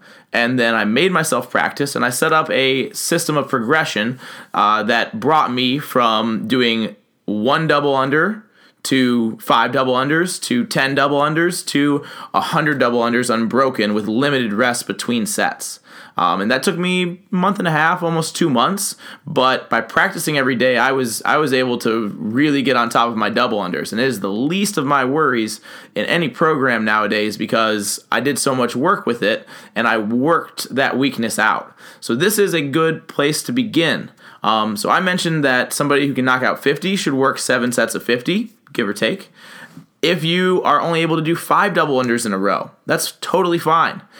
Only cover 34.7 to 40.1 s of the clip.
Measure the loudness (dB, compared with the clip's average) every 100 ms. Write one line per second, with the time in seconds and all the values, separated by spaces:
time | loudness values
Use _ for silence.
34.7 | -2 2 2 2 -2 0 0 2 2 0
35.7 | -2 0 2 0 0 0 2 0 0 0
36.7 | 0 -2 -2 0 2 2 0 0 0 0
37.7 | 0 0 -2 -2 -2 0 -2 -4 _ -12
38.7 | -4 -4 0 -2 -2 -10 -20 -20 -20 -20
39.7 | -20 -20 -4 -2